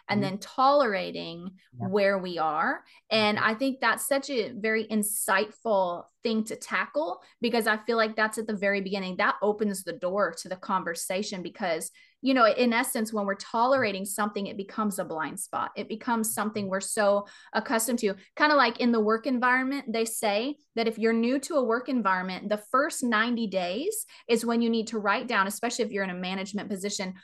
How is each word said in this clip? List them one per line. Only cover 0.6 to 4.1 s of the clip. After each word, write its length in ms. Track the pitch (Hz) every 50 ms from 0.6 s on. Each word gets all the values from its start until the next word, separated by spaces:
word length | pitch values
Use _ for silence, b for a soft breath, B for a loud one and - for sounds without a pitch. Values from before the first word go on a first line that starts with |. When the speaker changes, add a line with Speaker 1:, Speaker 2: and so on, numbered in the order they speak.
| 262 269 285 294 277 226 202 185 180 175 175 170 170 165 165 170 175 190 185 b b b - 123
Speaker 2:
Yep. 100 | 120 190
Speaker 1:
where 280 | 185 208 202 196 202 196
we 200 | 180 185 175 165
are. 460 | 156 160 151 156 170 247 294 - b b b b b -
And 280 | - 220 214 208 214 -
Speaker 2:
Mm-hmm. 120 | - 214
Speaker 1:
I 40 | 220
think 260 | 220 277 269 254 -
that's 260 | - 226 214 233 -
such 220 | -